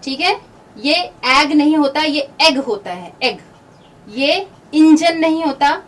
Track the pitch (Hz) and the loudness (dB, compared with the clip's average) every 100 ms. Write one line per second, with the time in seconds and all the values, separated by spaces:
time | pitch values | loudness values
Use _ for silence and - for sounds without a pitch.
0 | - 269 359 403 - - - - 277 330 | -10 -6 -4 -4 -8 -20 -20 -8 -2 -2
1 | 359 - 247 269 294 302 294 311 285 285 | -4 -8 0 2 2 2 2 2 0 0
2 | 311 294 277 - 320 269 254 208 190 180 | -2 -4 -6 0 0 0 -4 -6 -8 -14
3 | 175 - - 196 - - _ - - - | -14 -8 -6 -6 -16 -20 _ -20 -20 -20
4 | - 208 277 359 392 - - 302 311 311 | -18 -6 -2 -2 -4 -16 -6 2 6 6
5 | 339 330 320 320 320 277 285 339 | 4 0 0 0 -2 0 0 0